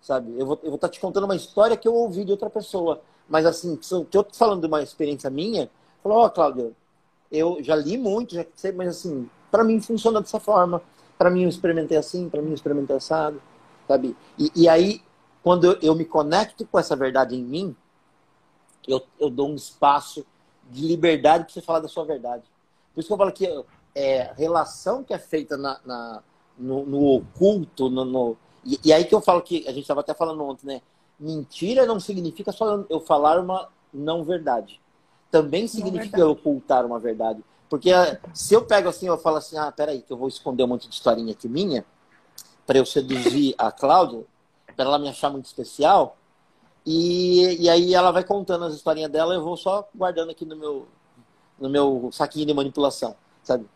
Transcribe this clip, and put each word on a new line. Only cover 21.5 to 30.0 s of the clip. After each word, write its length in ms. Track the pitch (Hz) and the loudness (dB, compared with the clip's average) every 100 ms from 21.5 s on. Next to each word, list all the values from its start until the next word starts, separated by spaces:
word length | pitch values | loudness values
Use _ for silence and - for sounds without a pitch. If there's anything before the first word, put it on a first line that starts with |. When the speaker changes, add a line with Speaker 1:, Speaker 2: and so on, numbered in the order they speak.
Speaker 1:
você 80 | - | -14
falar 180 | 170 165 | -4 -4
da 80 | 156 | -4
sua 160 | - 156 | -10 -6
verdade. 380 | 147 120 120 - _ _ _ _ | -6 -6 -10 -12 _ _ _ _
Por 60 | - | -12
isso 60 | 160 | -6
que 60 | |
eu 40 | 202 | 0
falo 140 | 196 | 0
que, 320 | 180 185 151 - _ _ - | 0 -6 -6 -12 _ _ -4
é, 360 | 139 135 127 - | 0 0 -2 -4
relação 680 | 160 170 151 - - 247 | 0 0 0 -6 -6 -6
que 100 | 277 | -6
é 60 | 190 | -10
feita 380 | - 156 135 139 | -4 -6 -4 -6
na, 220 | 139 135 131 | -6 -8 -10
na, 380 | 123 117 110 _ _ _ _ | -12 -12 -16 _ _ _ _
no, 280 | 127 131 139 | -6 -6 -4
no 200 | 139 143 131 | 2 4 4
oculto, 720 | - - 190 208 160 - 131 | 2 2 2 2 -4 -4 -4
no, 160 | 127 131 | -2 -4
no, 320 | 131 120 113 _ _ - | -2 -4 -6 _ _ -6
e, 140 | 135 156 | -2 6
e 80 | |
aí 100 | 156 170 | 6 6
que 80 | |
eu 80 | 214 | 2
falo 200 | - 180 | 4 2
que, 260 | 170 170 135 | 2 -6 -6
a 40 | |
gente 160 | 131 139 | -10 -4
tava 140 | 143 | -4